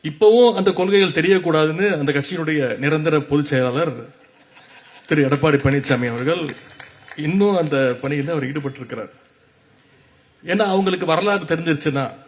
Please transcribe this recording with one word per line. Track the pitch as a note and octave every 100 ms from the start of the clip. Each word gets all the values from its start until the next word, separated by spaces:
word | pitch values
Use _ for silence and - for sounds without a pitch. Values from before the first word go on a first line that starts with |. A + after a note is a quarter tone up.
இப்பவும் | D#3 D3 G#3+ A#3 A#3+
அந்த | G3 F#3+
கொள்கைகள் | F#3 F#3 G3+ F#3 D3
தெரியக்கூடாதுன்னு | F3 F#3+ F3 D#3 D#3 D#3+ G3+ D#3+
அந்த | C#3+
கட்சியினுடைய | C#3+ C#3 E3+ D#3 D3+ B2+ G#2
நிரந்தர | C#3+ D#3 D#3+ D#3
பொதுச் | - D3 C#3+
செயலாளர் | C3 B2+ B2+ E3 B2 A#2+ _ _ _ _ - - - - - -
திரு | D3+ C3+
எடப்பாடி | C#3 D#3 C#3+
பழனிசாமி | C#3 C#3 - B2+ B2
அவர்கள் | A#2 C3 F3 D3+ - - - - - - -
இன்னும் | D3+ F#3 G3+ F#3+
அந்த | D#3 C#3 C3 B2
பணியில | C#3 D3 C#3
அவர் | D#3+ C3
ஈடுபட்டிருக்கிறார். | D3 C#3 B2 A#2+ A#2 G2+ - _ _ _ _ _ _ _ _ _ _ _ _ E3
ஏன்னா | F#3+
அவங்களுக்கு | G#3 F#3+ F#3+ F3+ D#3+
வரலாறு | D#3+ G3+ G3
தெரிஞ்சிருச்சுன்னா, | D#3 E3 E3 D3 D#3+ C#3 B2+ -